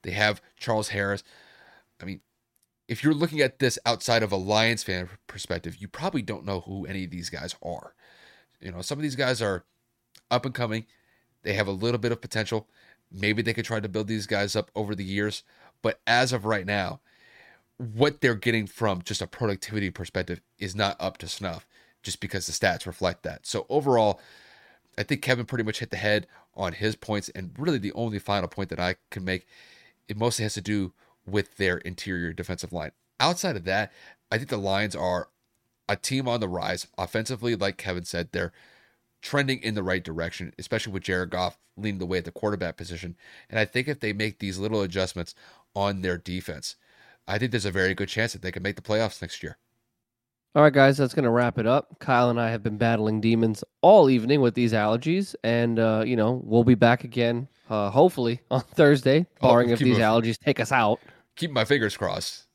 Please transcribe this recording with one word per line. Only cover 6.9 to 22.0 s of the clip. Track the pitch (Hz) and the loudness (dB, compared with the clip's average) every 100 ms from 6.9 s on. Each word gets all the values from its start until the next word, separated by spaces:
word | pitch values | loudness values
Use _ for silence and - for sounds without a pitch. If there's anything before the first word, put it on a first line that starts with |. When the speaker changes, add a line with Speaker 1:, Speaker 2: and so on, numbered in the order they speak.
| 95 | -8
Speaker 1:
of | 90 | -8
these | 87 85 | -10 -10
guys | 82 87 - | -10 -12 -12
are. | 82 85 - _ _ _ - _ _ _ | -10 -12 -14 _ _ _ -20 _ _ _
You | - | -14
know, | 87 | -10
some | 92 143 | -8 -6
of | |
these | 151 131 | -6 -2
guys | 127 120 | -2 0
are | 110 92 _ _ _ _ _ - _ | -2 -4 _ _ _ _ _ -20 _
up | 123 135 | -2 -2
and | 123 | -6
coming. | 120 113 113 _ _ _ _ _ | -4 -4 -8 _ _ _ _ _
They | 107 | -4
have | 101 98 | -2 -2
a | |
little | 95 113 120 | -2 -2 -2
bit | 117 | -2
of | 113 | -4
potential. | - 110 107 110 - _ _ _ _ | -6 -6 -4 -4 -6 _ _ _ _
Maybe | 95 104 107 | -4 -2 0
they | 113 | -2
could | 113 113 | -4 -4
try | 113 | -6
to | 101 | -4
build | 101 104 | -6 -4
these | 110 98 | -4 -2
guys | 101 101 107 | -2 0 -2
up | - - | -4 -6
over | 104 101 | -6 -6
the | |
years. | 95 98 104 - _ _ - _ | -4 -2 -4 -6 _ _ -20 _
But | 110 - - | -4 -2 2
as | 120 127 | 2 2
of | 123 104 | 0 -2
right | 107 92 | -2 -2
now, | 104 92 - _ _ _ - - _ _ _ | -2 -4 -8 _ _ _ -20 -20 _ _ _
what | 123 110 147 147 | -10 2 2 4
they're | 131 110 | 0 2
getting | 120 113 101 | 0 0 -2
from | - 110 92 | -2 0 0
just | - 107 | -4 -6
a | 87 | -6
productivity | - 113 98 - 107 98 | -4 -4 -4 -6 -4 -4
perspective | - 90 95 92 85 _ _ | -6 -6 -6 -6 -8 _ _
is | 101 98 | -8 -2
not | 101 - | -2 -2
up | 95 - | -6 -8
to | 85 | -14
snuff | - 98 82 _ _ _ _ | -10 -8 -10 _ _ _ _